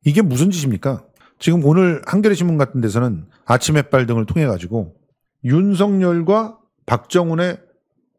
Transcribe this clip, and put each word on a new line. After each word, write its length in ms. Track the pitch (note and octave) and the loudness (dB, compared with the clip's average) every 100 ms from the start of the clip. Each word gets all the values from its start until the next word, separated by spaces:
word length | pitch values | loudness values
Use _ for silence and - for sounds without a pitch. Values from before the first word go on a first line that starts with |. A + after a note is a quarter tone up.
| D3 | 0
이게 160 | D#3 | 2
무슨 280 | F#3+ B2 F3+ | 0 2 0
짓입니까? 560 | F3 C#3 G2 C#3 B2 - _ _ _ | 0 -4 -2 -4 -6 -10 _ _ _
지금 240 | - E3+ C#3+ | 0 2 2
오늘 360 | E3+ F#3 D3+ - | 4 2 0 -2
한겨레 300 | F#3+ G#3+ F3 | 0 2 2
신문 220 | F3 D#3 | 0 0
같은 220 | C3+ B2+ | 0 0
데서는 440 | A2+ G#2+ B2 F2 - _ - | -2 0 -2 -4 -10 _ 0
아침 320 | B2 - D3+ | 0 2 0
햇발 280 | C#3 C3 A#2+ | 2 0 0
등을 200 | A#2 G#2+ | -2 -2
통해가지고 680 | E3 C#3+ F2+ F2 A2+ E2 - _ _ _ _ | 0 0 -2 -4 -6 -8 -14 _ _ _ _
윤석열과 1120 | B2+ D3+ G3 F#3 G3+ G3 F3+ E3+ E3 G#3+ A3 - _ _ - | 0 2 2 0 0 2 0 0 0 0 -2 -10 _ _ -6
박정훈의 760 | A#2+ - F3+ E3+ D#3+ F3+ - _ _ _ _ _ | -6 0 0 0 -2 -4 -6 _ _ _ _ _